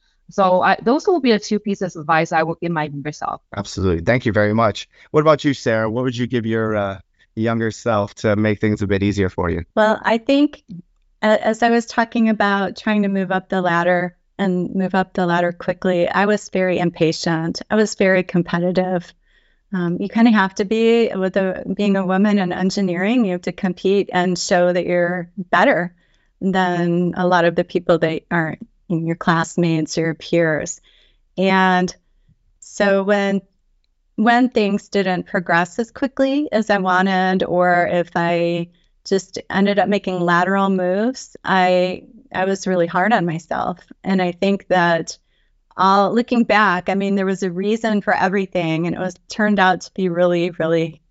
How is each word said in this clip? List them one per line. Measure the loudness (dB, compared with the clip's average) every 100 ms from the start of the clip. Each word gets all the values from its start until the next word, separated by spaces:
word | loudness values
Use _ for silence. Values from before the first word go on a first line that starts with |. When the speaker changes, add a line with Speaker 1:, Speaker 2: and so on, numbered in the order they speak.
| _ _ -8
Speaker 1:
So | 0 2 2
I, | 2 0
those | 0 0 2
will | 2
be | 2
the | 0
two | 0 -4
pieces | -2 -4 -6 -6
of |
advice | 0 0 2
I | 0
would | -2 -4
give | -4
my | -4
younger | -4 -6 -10
self. | -8 -10 -10 _
Speaker 2:
Absolutely. | -10 -8 -4 -2 0
Thank | 0 0
you | 0
very | 2 2
much. | 2 0 -2 -10 _ -2
What | 2
about | 2 2
you, | 0
Sarah? | -2 0 0 0
What | -2
would | -4 -4
you | -2
give | -2 -2
your, | -2 0
uh, | -2 -4 -6 -16 _ _
younger | -4 -2 0 -2
self | -4 -2 0 -2
to | -2 0 2
make | 2 2
things | 0 0
a | 0
bit | 0
easier | 0 0 -2
for | -2 -4
you? | -4 -4
Speaker 3:
Well, | 0 2 2
I | 0 -2
think | 2 2 2 -2 -18 -20 -20 _ _ _
a-, | 2 2 0
as | 0
I | 2
was | 0 0
talking | -2 -2 0 0
about | 2 0 0 -2 -4
trying | -2 0
to | 0
move | -2 -2
up | -4 -2
the | -2
ladder | 0 2 2 0 -2 -8 _ -4
and | -2 0 -2
move | -2 -2
up | -2 -2
the | -2 0
ladder | 0 0
quickly, | -2 -6 -2 0 0 0
I | 2 0
was | 0 -2
very | -2 0 0
impatient. | -2 2 0 0 -2 -2 -4 -8 -2
I | 0
was | 0
very | 2 2 2
competitive. | 2 -2 -2 -2 0 0 0 -4 -6 _ _ _ _ _ _
Um, | -4 -2 -2
you | -4
kinda | 2 4
have | 4 2 -2
to |
be | -2 2 2 2 2
with | -2 -2 0
a, | -2 -4 -6 -2
being | 0 0
a | 0
woman | 2 2 2
in | -2
engineering, | -2 -2 -2 -2 -2 0 0
you | 0
have | -2
to | -6
compete | -4 -6 -2 0 0 0
and | -2 0 -2
show | 0 2 2
that | 0 0
you're | 0 0 -4 -8 -12
better | -2 2 4 2 -2 -10 _ _ _ _
than | -2 0 0 0 0 0 0 0
a | 2
lot | 2
of | 2
the | 0
people | -2 -2 0 2
that | 0 -4 -4
aren't | -2 -2 -6 -16 _ -6
your | -4 -2 -2
classmates | 0 0 0 0 0 0 -2 -2
or |
your | -4
peers. | -4 -2 0 2 0 -6 -12 _ _ _ _ _ -2
And | 0 2 2 2 0 -6 _ _ _ _ _ _
so | -14 -2 2 2
when, | 2 0 0 -2 -6 _ _ _ _ _ _ -2
when | 2 4 2
things | 2 0 -2 -2
didn't | -2 0 -2 -4
progress | -6 0 0 0 -4
as | -8
quickly | -6 -6 -2 0 0 -2
as | -2 0
I | 0
wanted, | 2 2 2 2 0 0
or | 0 2 2 2 2
if | 0 -2
I | -2 0 0 0 -2 -6 _ _ _ -4
just | -4 -4 -12 -6
ended | 0 2 2
up | 0
making | 0 -2 -2
lateral | 2 2 2 2 2
moves, | 0 0 0 -2 -4 -14 -12
I, | -2 2 4 2 0 -4 -14 -20 _
I | -4
was | -2 -2 -2
really | 0 0
hard | 0 2
on | 2
myself. | 0 -4 -6 -6 -6 -8 -16 -10
And | -4 -2
I | -2
think | -2 -2 -2 -2
that | 0 2 0 -4 -14 _ _ _ _ _
all, | 0 2 4 2
looking | 0 0 0
back, | 2 4 4 2 -2
I |
mean, | -2 0
there | 0
was | 0 -2
a | -4
reason | -2 -2 -2 0 -2
for | 0
everything, | 0 0 0 -2 -2 -2 -2 -2
and |
it | -4
was | -6 -8 -10
turned | -2 0 4
out | 2 2
to | -4
be | -4 -2
really, | 2 2 2 -2
really | -2 0 0 -2 -8 _